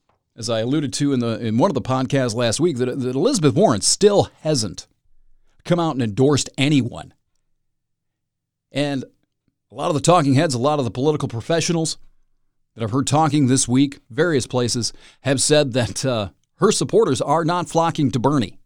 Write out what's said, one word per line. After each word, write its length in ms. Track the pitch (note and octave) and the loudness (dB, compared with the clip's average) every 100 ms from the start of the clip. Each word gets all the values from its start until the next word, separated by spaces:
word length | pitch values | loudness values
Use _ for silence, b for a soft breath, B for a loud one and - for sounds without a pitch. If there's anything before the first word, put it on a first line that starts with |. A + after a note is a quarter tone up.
| _ _ _ - | _ _ _ -12
as 140 | A2+ | -4
I 100 | A2+ | -2
alluded 320 | A2+ D3+ C#3 | 0 -2 -2
to 200 | - C#3+ | -2 0
in 60 | C3 | 0
the, 180 | A#2 G#2+ | 0 -2
in 180 | A2+ A2 | -2 0
one 140 | F#3 | 2
of 40 | |
the 60 | C3+ | 0
podcasts 540 | A2 C3 B2+ C#3 B2 | -2 -2 0 0 -2
last 260 | A2 A#2+ A2+ | -2 -2 0
week, 160 | F3 B2 | -2 0
that, 240 | B2 C3+ | -2 -2
that 160 | B2 B2+ | -4 -2
Elizabeth 380 | G#3 B3+ D3 | 0 2 2
Warren 260 | A#2 G3 G#2 | 4 2 2
still 480 | - - G#3 G3+ - _ | 0 4 4 4 0 _
hasn't 440 | D#3 D3 G#2+ D2+ - _ _ - _ - _ _ | -2 -2 -2 -8 -16 _ _ -20 _ -20 _ _
come 160 | - F3 | -2 0
out 140 | E3 | 0
and 80 | C3 | -2
endorsed 480 | A#2 G2 C3+ C#3+ - - | -2 2 2 2 -2 -2
anyone. 560 | C3+ D3 A2 D#2+ C#2+ - _ _ _ _ _ _ _ _ _ _ _ _ _ _ _ | 2 2 0 -6 -16 -20 _ _ _ _ _ _ _ _ _ _ _ _ _ _ _
And 320 | C3+ D3 C#3 - _ _ _ _ _ _ | -6 -4 -4 -8 _ _ _ _ _ _
a 40 | |
lot 140 | A2+ E3 | -6 -2
of 60 | |
the 60 | D3 | -2
talking 340 | - F3 C#3+ | 0 0 2
heads, 180 | C3 E3 | 2 0
a 60 | B2 | 0
lot 200 | C3+ D3+ | -2 -2
of 60 | |
the 60 | A#2 | -4
political 360 | G#2+ D3 D3+ C3+ | -2 -2 -2 -4
professionals 680 | A#2 - E3 D3+ E3 D#3+ - - _ _ _ _ _ _ | -8 -4 -2 -2 -2 -4 -8 -14 _ _ _ _ _ _
that 100 | - | -8
I've 80 | A2 | -4
heard 160 | B2+ B2+ | -2 0
talking 380 | D3 D#3 D3+ C3 | 2 2 4 4
this 200 | C3 - | 2 2
week, 320 | B2+ C#3+ - - | 2 2 -2 -10
various 360 | A2+ F3 D3 - | -2 0 0 0
places, 460 | B2+ A#2+ B2 A2 - b b | -2 -2 -2 -6 -8 b b
have 180 | C3 C#3 | -2 0
said 320 | - D3+ C#3+ | 2 2 2
that, 320 | B2 A#2 - | 0 -2 -2
uh, 240 | C3 A#2 G2 - _ - | -4 -4 -4 -10 _ -2
her 140 | G3+ | 0
supporters 500 | - D#3+ G3 G#3 C3 | 2 0 2 2 0
are 240 | - D#3 | 0 0
not 240 | E3+ F3 E3 | 0 -2 -2
flocking 440 | E3 E3 D#3+ C#3 | 0 0 0 0
to 60 | B2+ | 2
Bernie. 400 | C3 D3 G2 - | 2 0 -2 -6